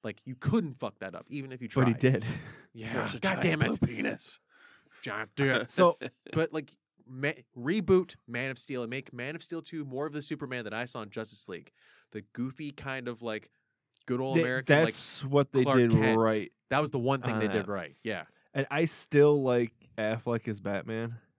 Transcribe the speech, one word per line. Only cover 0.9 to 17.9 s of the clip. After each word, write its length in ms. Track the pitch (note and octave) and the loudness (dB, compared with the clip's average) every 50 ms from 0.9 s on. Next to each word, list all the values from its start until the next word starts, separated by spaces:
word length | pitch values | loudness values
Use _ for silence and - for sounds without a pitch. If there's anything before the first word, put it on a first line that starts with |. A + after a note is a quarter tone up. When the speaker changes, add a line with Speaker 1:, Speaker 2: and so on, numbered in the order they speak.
| - _ | -10 _
Speaker 1:
that 140 | G2+ F#2+ F2 | -12 -10 -10
up, 120 | E2+ - _ | -12 -14 _
even 240 | C3+ D3 C3+ C3+ | -10 -10 -10 -10
if 80 | C3 B2 | -12 -12
you 80 | B2 A2 | -12 -2
tried. 160 | - C#3 C3 B2 | 2 4 4 4
Speaker 2:
But 100 | A2+ - | 4 4
he 80 | - C3 | 4 4
did. 140 | B2+ B2+ A2 A#2 | 4 4 0 -4
<laughs> 40 | - - - - - - - _ _ | -8 -8 -10 -14 -18 -18 -20 _ _
Speaker 1:
Yeah. 200 | A#2 A2 A2 A2+ | -12 -10 -6 -4
Speaker 3:
There's 200 | B2 A#2 G#2+ - | -4 -4 -4 -6
a 20 | A#2 | -2
Speaker 1:
God 100 | - F#3+ | 0 0
Speaker 3:
giant 140 | - - | 0 2
Speaker 1:
damn 180 | - - D#3+ D#3 | 2 0 2 2
it. 180 | - - - - | 0 0 0 0
Speaker 3:
blue 100 | - C3+ | -2 -2
penis. 520 | A#2+ - - - - - - - - - _ _ _ _ - - - _ _ _ _ - | -2 -4 -4 -4 -4 -6 -10 -12 -12 -14 _ _ _ _ -20 -20 -20 _ _ _ _ -14
Speaker 1:
Giant 260 | - B2+ G#2 G#2+ A2 - _ | -10 -8 -8 -8 -8 -8 _
dick. 300 | - C#3 C3+ B2+ A2+ B2 - | 0 2 2 2 0 0 -2
Speaker 2:
So 300 | - - F#3 F3 E3 _ - B2 _ | 4 6 6 6 6 _ -8 -10 _
Speaker 1:
<laughs> 180 | _ _ - | _ _ -4
But, 220 | - D#3 D#3+ D#3 D3 | -2 -2 -2 0 -2
like, 160 | D#3+ C#3+ - _ _ _ _ _ _ _ | -6 -8 -8 _ _ _ _ _ _ _
ma-, 260 | B2+ B2+ B2+ C#3 D3+ D3+ B2 - _ _ | -18 -10 -4 -4 -4 -4 -6 -14 _ _
reboot 640 | B2 A#2+ C#3+ F#3+ A3 F3+ - F#3+ F#3 F3+ - - _ _ | -6 -2 0 0 0 4 6 6 6 6 2 -10 _ _
Man 240 | - A#2+ A#2+ C3 C3+ | -8 -6 -4 -4 -4
of 80 | C3 - | -6 -8
Steel 220 | - - C#3 B2 | -10 -8 -6 -6
and 60 | A#2+ A2+ | -4 -4
make 240 | B2 C3+ C#3 - | -6 -8 -8 -10
Man 240 | - A#2+ B2 C#3 D#3 | -12 -10 -10 -10 -10
of 60 | E3 | -12
Steel 180 | - - E3+ E3 | -10 -10 -10 -10
two 240 | D#3+ - E3+ D#3+ D3 | -10 -8 -10 -10 -8
more 220 | C3+ B2+ C3 D3 | -8 -6 -6 -6
of 80 | D#3 C#3+ | -6 -6
the 80 | D3+ | -6
Superman 420 | C#3 - D3+ - D3 B2+ B2+ B2 A2+ | -6 -6 -6 -6 -6 -8 -6 -6 -6
that 80 | G#2 | -6
I 140 | G#2+ A2+ B2 | -6 -6 -6
saw 160 | B2 - B2 | -6 -6 -10
in 80 | G#2+ G2+ | -10 -8
Justice 360 | - A#2 A2 A2 - - - | -8 -10 -10 -8 -12 -16 -12
League. 240 | - F#2 E2 - _ _ _ _ _ _ _ _ _ | -12 -12 -12 -14 _ _ _ _ _ _ _ _ _
The 100 | - G#2+ G#2 _ | -14 -14 -14 _
goofy 380 | _ - A#2+ C3 C3 - D#3 D3 | _ -8 -8 -8 -8 -10 -12 -12
kind 360 | C#3 - - C#3 C3 C3 B2 B2 | -12 -10 -10 -8 -8 -6 -8 -8
of, 120 | A#2+ G#2+ | -10 -8
like, 300 | A#2+ A2+ A2 G#2+ - _ _ _ _ _ _ _ _ _ _ _ _ | -6 -6 -6 -6 -8 _ _ _ _ _ _ _ _ _ _ _ _
good 160 | - B2 B2 | -4 -2 -2
old 140 | C3 C3+ D#3 | -2 0 0
Speaker 2:
Th-, 80 | E3 E3 | 0 2
Speaker 1:
American, 300 | B2+ B2+ C3 B2+ - D3 | 2 -2 -4 4 4 6
like, 80 | D3 E3 | 6 6
Speaker 2:
that's 360 | A#2 - - - - - - - | 2 0 -4 -6 -6 -8 -8 -6
what 260 | C3 C#3 C#3+ C#3 - | 2 4 4 4 4
they 120 | - C3+ B2+ | 4 2 4
Speaker 1:
Clark 120 | C#3 C3+ | 6 6
Speaker 2:
did 140 | B2+ A#2+ A#2 | 6 6 8
Speaker 1:
Kent. 260 | A2+ A2 A2 A2 A2 A2 | 6 6 6 6 4 4
Speaker 2:
right 320 | A2+ A2 A2 G#2+ F#2+ - _ _ _ _ | 4 4 2 2 -2 -4 _ _ _ _
Speaker 1:
That 100 | C3+ C#3 | 0 0
was 100 | D3+ C#3+ | 0 0
the 80 | - C3 | -2 -2
one 220 | A#2 C3 C#3 C3 | 0 2 0 0
thing 140 | A#2+ B2 A2+ | 0 -2 0
Speaker 2:
on 60 | A2 | 0
Speaker 1:
they 80 | A2 G#2 | 0 0
did 180 | F#2+ F2+ - | 0 -2 -2
Speaker 2:
that. 20 | F#2+ | -2
Speaker 1:
right. 240 | G2+ F#2+ E2 D2 | -6 -6 -6 -10